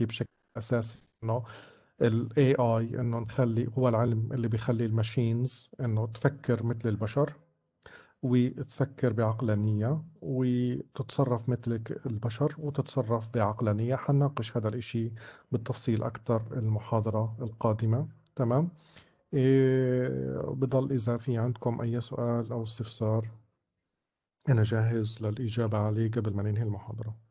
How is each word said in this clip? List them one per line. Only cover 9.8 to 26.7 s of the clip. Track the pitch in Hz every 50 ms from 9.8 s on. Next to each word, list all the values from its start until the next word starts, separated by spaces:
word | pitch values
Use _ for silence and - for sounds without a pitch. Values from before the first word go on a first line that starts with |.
| 107 120 151 160 156 - - - -
وتتصرف | 165 135 127 131 127 123 123 123 123 123 135 - - - - - - - - 139 123 123 113 117 -
مثل | 123 117 - 117 117 113 113 - - - -
البشر، | 135 113 107 - 117 107 - 143 151 147 -
وتتصرف | 156 147 143 - 131 - - 135 123 110 117 113 110 113 -
بعقلانية. | 120 107 101 110 110 123 107 104 104 113 120 131
حنناقش | 131 - - 143 139 143 139 143 - 110 110 -
هذا | 120 110 107
الإشي | 107 123 110 - - 117 113 117 113 110 - - - - - _ -
بالتفصيل | 117 113 - 123 - - - 113 110 -
أكتر | 120 113 - - - 117 113 113 - -
المحاضرة | 127 110 110 107 107 - - 117 113 107 113 104 110 113 113 113 -
القادمة. | 127 110 110 - - 113 110 110 117 110 110 127 156 - - - _ _ _
تمام؟ | - 131 113 120 135 165 175 - - - - - - - _ _ _ _ _ -
إيه، | 143 127 131 135 135 135 131 131 131 131 127 127 127 127 131 131 131 131 131 131 -
بضل | - 143 139 131 135 127 127 131 131 139 139
إذا | 127 110 120 120
في | 117 - - 123
عندكم | 113 117 123 120 - - 123 117 117
أي | 117 117 117 120
سؤال | 113 - - - 120 120 117 117 117 110 110
أو | 120 113
استفسار، | 110 - - 113 - - - 113 110 110 113 110 110 - - - _ _ _ _ _ _ _ _ _ _ _ _ _ _ _ _ _ _ _ _ -
أنا | 131 113 110
جاهز | 110 113 110 110 113 117 113 110 110 - - 110
للإجابة | 104 104 113 127 110 107 120 117 110 110 107
عليه | 104 107 107 107 113 113
قبل | 110 120 104 107 101
ما | 101 98
ننهي | 107 104 107 117
المحاضرة. | 107